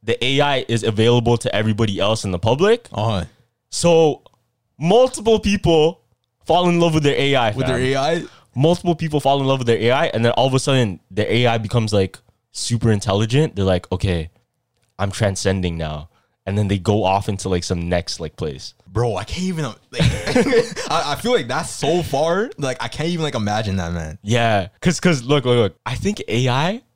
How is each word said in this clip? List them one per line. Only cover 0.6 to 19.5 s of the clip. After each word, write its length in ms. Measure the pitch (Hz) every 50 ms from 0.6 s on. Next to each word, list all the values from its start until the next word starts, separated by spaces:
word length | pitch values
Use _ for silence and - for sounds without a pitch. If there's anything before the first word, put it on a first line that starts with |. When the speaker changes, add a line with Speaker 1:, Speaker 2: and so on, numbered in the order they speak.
| - -
Speaker 1:
is 140 | 117 117 107
available 560 | 113 107 101 110 117 120 123 117 117 120 113
to 160 | - 101 -
everybody 440 | 101 110 110 110 104 113 107 98 85
else 260 | 90 101 110 113 -
in 40 | 104
the 80 | 90 87
public. 480 | - 117 - 135 175 202 226 233 _ - -
Speaker 2:
Uh-huh. 320 | - 107 113 110 95 85 - _ _ _ _ _ _ _ _
Speaker 1:
So 520 | - - - 170 170 160 165 156 139 - _ _ _ _ _ _ _ _ _ _ _ _
multiple 640 | 143 170 190 233 254 262 - - 214 226 226 214
people 600 | 220 208 196 202 - - 165 160 151 165 175 _ _ _ _ _ _ _ _ _ _
fall 240 | - 165 175 180 175
in 120 | 175 170
love 120 | 175 175 156
with 80 | 156 147
their 140 | 143 139
A 180 | - 139 139 139
I, 160 | 135 120 113 -
Speaker 2:
With 140 | 127 135
their 100 | 123 127 120
Speaker 1:
fam. 80 | 127
Speaker 2:
A 100 | 131 135
I? 260 | 135 135 151 165 170 165 - - - _ _ _
Speaker 1:
Multiple 400 | 120 139 160 175 175 - 175 170
people 260 | 156 160 160 147 147
fall 200 | - 139 139 139
in 60 | 135
love 120 | 135 135 135
with 60 | 127 123
their 100 | 165 -
A 120 | 107 117
I, 160 | 123 139 165 -
and 140 | - 113 117
then 100 | 117 -
all 140 | - 123
of 60 | 135 127
a 40 | 131
sudden, 420 | - - 135 131 123 107 92 - _ _
the 140 | 95 98 104 - 104
A 140 | 117 123
I 100 | 120 117 117
becomes, 360 | 107 101 - 120 113 107 104
like, 240 | 104 95 95 - - _ _ _ _ _ _ _
super 380 | - - - 117 117 - 113 110
intelligent. 600 | 101 95 - 98 101 110 110 113 139 156 147 -
They're 80 | 98 98
like, 260 | 95 92 90 - - -
"Okay, 360 | 90 - 101 90 85 80 80 _ _ _ _ _ _ _ _ _ _ _ _ _ -
I'm 120 | 101 101 95
transcending 640 | - 113 101 95 92 - 98 95 98 90 87 85 82
now." 300 | 80 76 76 76 76 - _ _ _ _ _ _ _
And 120 | - 101 104
then 80 | 104 98
they 100 | 98 98
go 260 | 85 110 104 107 101
off 240 | 92 95 98 101 -
into, 200 | 104 95 - 98
like, 140 | 95 90 87
some 260 | - 95 87 85 85
next, 300 | 87 87 87 - - -
like, 160 | 85 78 _
place. 380 | - - 78 71 65 - - _ _ _ -
Speaker 2:
Bro, 280 | 92 107 120 120 107
I 80 | 90 -
can't 220 | - - 165 185
even, 200 | 185